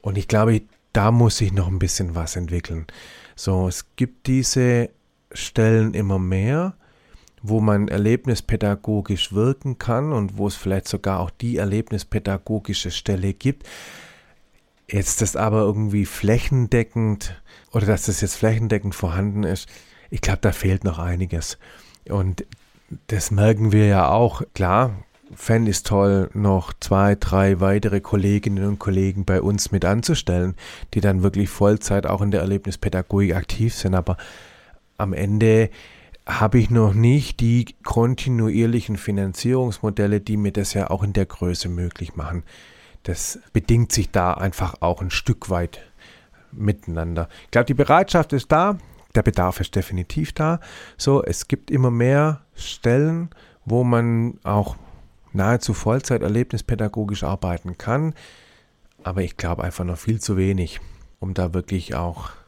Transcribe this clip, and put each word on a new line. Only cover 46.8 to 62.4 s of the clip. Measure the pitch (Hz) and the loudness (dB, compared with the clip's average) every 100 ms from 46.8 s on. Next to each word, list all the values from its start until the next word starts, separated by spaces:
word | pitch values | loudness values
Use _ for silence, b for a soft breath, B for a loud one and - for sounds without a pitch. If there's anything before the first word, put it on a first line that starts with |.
| - 82 85 82 85 B | -4 -6 -4 -4 -6 B
Ich | B | B
glaub, | 117 | 0
die | 120 | 2
Bereitschaft | 131 139 160 190 175 151 | 0 4 4 4 2 2
ist | 139 - | -2 0
da, | 156 190 190 b b b | 2 2 -2 b b b
der | - | 0
Bedarf | 110 98 90 - | 2 2 -2 -2
ist | 87 | -4
definitiv | 98 - 92 87 156 156 | -4 -4 -6 -4 -4 -6
da. | - 156 170 B B B B | -2 -2 -2 B B B B
So, | - 139 | 2 2
es | - - - | 2 -6 -4
gibt | 139 - | -6 -2
immer | 135 127 | 0 2
mehr | 117 123 139 151 151 _ | 2 2 4 2 -2 _
Stellen, | - - - 117 123 156 165 170 b b b | -16 -14 -4 0 2 2 -2 -6 b b b
wo | - 117 | -2 0
man | 123 117 117 117 117 - | 2 2 2 0 -2 -4
auch | - 104 101 - B B B B _ | -2 0 0 -6 B B B B _
nahezu | - 98 120 - | -2 0 0 0
Vollzeit | 107 107 127 - 123 | -2 0 -2 0 -2
erlebnispädagogisch | 80 107 123 110 - 113 107 113 104 104 | 0 -2 -2 -4 -4 -2 -2 -4 -4 -4
arbeiten | 76 95 92 87 90 87 | -4 -4 -4 -4 -8 -10
kann. | - 127 160 156 B B B B B B _ _ | -4 -2 -2 -6 B B B B B B _ _
Aber | - 92 | -8 -4
ich | 87 - | -4 -4
glaub | 90 87 | -6 -4
einfach | 90 - | -6 -6
noch | 90 85 | -6 -4
viel | - 110 | -4 -4
zu | - 95 | -2 0
wenig, | 95 95 85 - b b b _ | 0 0 -4 -8 b b b _
um | 95 | -8
da | 92 90 | -4 -2
wirklich | 92 - 95 - | -4 -4 -6 -4
auch | 65 87 80 - - | -6 -6 -8 -14 -16